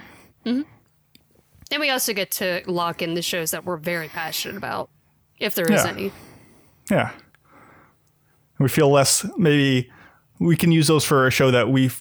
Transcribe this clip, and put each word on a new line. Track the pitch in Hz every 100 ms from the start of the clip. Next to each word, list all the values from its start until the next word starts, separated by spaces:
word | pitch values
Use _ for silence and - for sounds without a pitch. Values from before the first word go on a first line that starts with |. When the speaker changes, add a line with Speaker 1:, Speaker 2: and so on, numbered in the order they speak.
| - - _ _ 226
Speaker 1:
Mm-hmm. | 254 311 _ _ _ _ _ _ _ _ _ -
And | 294
we | 294
also | 254 254
get | 202 185
to | - 190 175 185
lock | 175 170 165
in | 170 170
the |
shows | 165 180 160
that | 170 180
we're | 165
very | 165 175 156
passionate | 170 165 - - 202
about, | 120 - - _ _ _ _ -
if | 208 285
there | 240
is | 208
Speaker 2:
Yeah. | 175
Speaker 1:
any. | - - - - - _ _ _ _ -
Speaker 2:
Yeah. | 180 117 - _ _ _ - - - _ _ _ _ _ _ _ -
We | 135
feel | 156 143
less, | 143 131 - 196 349
maybe | 160 147 139 127 123 - - _ _ -
we | 170 160
can | 175
use | 165 151
those | 156 -
for | 139 131
a |
show | - 131
that | 123 110
we | 135 131 -